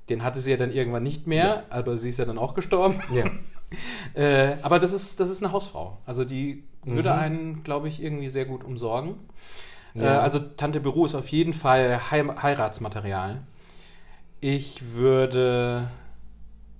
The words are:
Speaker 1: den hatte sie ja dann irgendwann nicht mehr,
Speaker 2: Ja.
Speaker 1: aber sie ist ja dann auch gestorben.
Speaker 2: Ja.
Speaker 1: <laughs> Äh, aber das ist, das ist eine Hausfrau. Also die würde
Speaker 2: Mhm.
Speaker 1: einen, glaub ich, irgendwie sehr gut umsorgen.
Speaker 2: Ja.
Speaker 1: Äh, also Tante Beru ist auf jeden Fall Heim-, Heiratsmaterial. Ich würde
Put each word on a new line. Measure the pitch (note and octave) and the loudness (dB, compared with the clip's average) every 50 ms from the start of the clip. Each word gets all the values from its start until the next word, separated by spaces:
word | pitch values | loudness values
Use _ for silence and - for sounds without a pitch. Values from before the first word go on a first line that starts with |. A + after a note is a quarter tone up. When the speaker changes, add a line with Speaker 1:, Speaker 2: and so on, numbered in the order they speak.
| - - | -6 -4
Speaker 1:
den | A#2+ A#2 A#2+ | -4 -2 -2
hatte | B2+ B2+ C3+ | -4 -2 -2
sie | B2+ C3+ | 0 0
ja | C3 | 2
dann | B2 B2+ B2+ | 2 2 0
irgendwann | C3 C3+ B2 A#2+ A#2+ A#2 C3 | 0 0 0 0 0 -2 -2
nicht | C#3+ D3 - - | -2 -4 -4 -2
mehr, | E3 D#3 D#3+ F3 | 0 2 4 4
Speaker 2:
Ja. | G3+ G#3+ G#3+ - - | 4 2 0 -4 -6
Speaker 1:
aber | A#2+ A#2+ A#2 B2 A#2+ | -6 -4 -2 -2 -2
sie | A2+ A2+ B2+ | -2 -4 -4
ist | - - | -2 0
ja | A#2+ | 0
dann | A2+ A2 A2+ | 0 0 -2
auch | A#2+ - - | -4 -2 -2
gestorben. | F#3+ F#3 - - F3 F#3 F#3+ - A2+ - - | -4 0 2 2 4 4 4 4 2 -2 0
Speaker 2:
Ja. | B2 A#2+ G#2+ G2+ | 0 2 2 2
Speaker 1:
<laughs> | G2+ G#2 - - - - - - - - - - - - E3 C3+ - | 0 -2 -4 -4 -6 -6 -8 -8 -8 -6 -6 -6 -6 -8 -8 -8 -2
Äh, | D3 D3 C#3+ C#3+ C3+ C3+ C#3 C#3+ D3+ | 2 4 6 6 6 6 4 2 0
aber | D3+ C#3+ F3 E3+ | 2 4 4 6
das | F3+ F3+ | 6 4
ist, | G3 G3 - - - - | 2 2 0 0 0 0
das | F#3 F3+ | 0 0
ist | F#3+ - | 0 -2
eine | G#3 F3+ | -2 -2
Hausfrau. | F#3 G3 G3 - - - - F#2+ G2+ - - | -2 -2 -4 -4 -8 -8 -8 -8 -10 -12 -10
Also | C3 A#2+ B2 B2+ | -6 -2 -2 -2
die | B2+ C3+ C3 C#3 C#3+ C#3 C#3 - - - - - | -2 -2 -4 -4 -4 -6 -8 -12 -16 -16 -12 -6
würde | C3 A#2+ A#2 - - | -2 0 2 4 4
Speaker 2:
Mhm. | D#3 D3+ | 4 2
Speaker 1:
einen, | D#3 D#3 D#3+ D#3+ D#3+ D#3+ D#3 D#3 - | 2 0 -2 -2 -4 -6 -8 -8 -6
glaub | D#3 C#3+ D3 D3+ | -4 -4 -2 -2
ich, | D#3 D#3 - | -4 -6 -6
irgendwie | - D#3 D3+ C#3+ C#3 C3 | -6 -4 -4 -4 -6 -4
sehr | C3 C3+ C3 | -2 -4 -4
gut | C3 C3 B2+ | -4 -6 -10
umsorgen. | - C3 B2+ A#2 A#2+ A2 A2+ B2+ D3 F3 G#3+ - - - - - - - - - - - - - - - - | -8 -10 -8 -4 -2 -2 -2 -2 -2 -4 -8 -10 -14 -16 -16 -16 -14 -14 -12 -12 -12 -14 -14 -18 -18 -12 -4
Speaker 2:
Ja. | A2 A2+ | 0 2
Speaker 1:
Äh, | C3+ C#3 C#3+ | 4 4 6
also | C#3 C#3+ D3 C#3+ | 4 4 2 0
Tante | - - - - D3 D3 D3+ D3+ | -2 -4 -8 -4 -4 -2 -2 0
Beru | C3+ C#3 C3+ D#3+ E3 | 0 0 4 4 4
ist | - D3+ | 4 2
auf | C3+ C3 - | -4 -4 0
jeden | D3 D#3 E3+ E3 | 2 2 2 2
Fall | D#3 D#3+ - C3+ B2+ C3 B2+ B2 A#2+ A#2+ A#2+ - | 0 0 4 6 6 6 6 4 2 2 0 2
Heim-, | D3+ D3+ D3 C#3+ - - | 2 2 2 2 -2 0
Heiratsmaterial. | - C#3+ C#3+ C3 A2 G#2+ - - A2+ G#2 G2 G#2+ G2+ G2+ G2 F#2+ F#2 G2 A#2 C#3 C3+ - - - - - - - - - - - - - - - - - - - | 0 0 2 2 0 -2 -2 -4 -8 -6 -6 -6 -6 -4 -4 -2 -4 -4 -6 -8 -12 -14 -20 -20 -20 -20 -20 -20 -20 -20 -20 -20 -18 -18 -18 -18 -18 -18 -12 -4
Ich | - C#3 C#3 C#3 C#3 - - - B2+ A#2 | -2 0 0 0 -2 -6 -10 -10 -10 -8
würde | A#2 A#2 B2 C3+ C3 C3 C3 B2+ B2 B2+ B2+ B2+ B2 B2 A#2+ B2 A#2+ A#2+ A#2+ B2 - - - - - - - - - - - - - - - - - | -2 4 6 6 6 6 4 4 4 2 4 4 4 2 2 0 0 -2 -4 -6 -8 -12 -14 -14 -14 -14 -14 -16 -16 -16 -18 -18 -18 -18 -20 -20 -20